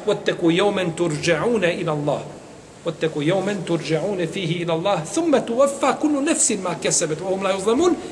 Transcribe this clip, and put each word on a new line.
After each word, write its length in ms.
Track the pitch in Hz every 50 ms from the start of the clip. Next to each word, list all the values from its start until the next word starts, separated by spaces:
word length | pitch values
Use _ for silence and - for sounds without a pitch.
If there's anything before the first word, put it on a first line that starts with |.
| -
"Wattaqu 460 | 208 202 - - - 175 - 175 165
yawman 400 | 165 175 202 208 196 190 185 170 156 160
turja'una 840 | 175 170 151 147 143 160 170 147 160 226 240 214 185 170 180 185
ila 100 | 180 165 151
Allah. 280 | 151 143 147 135 113 - - - - - - - - - - - - -
Wattaqu 360 | 170 160 - 170 156 - 156
yawman 360 | 143 151 185 196 180 196 208 196 - 156
turja'una 600 | 170 165 156 143 160 156 156 196 208 180 175 160
fihi 260 | - 196 190 156 165
ila 200 | 180 170 165 165
Allah, 320 | 160 170 196 202 180 151 - -
thumma 280 | 330 339 339 285 233 -
tuwaffa 540 | - 233 240 277 277 277 - - - - -
kullu 220 | - 302 294 277
nafsin 400 | 269 320 311 320 - - 226 202
ma 140 | 185 185 165 156 -
kasabat 360 | 190 160 - 180 151 156 151
wa 100 | 190 196
hum 140 | 185 196 196
la 100 | 190 196
yuzlamun", 400 | 196 185 214 226 262 339 370 330 - - -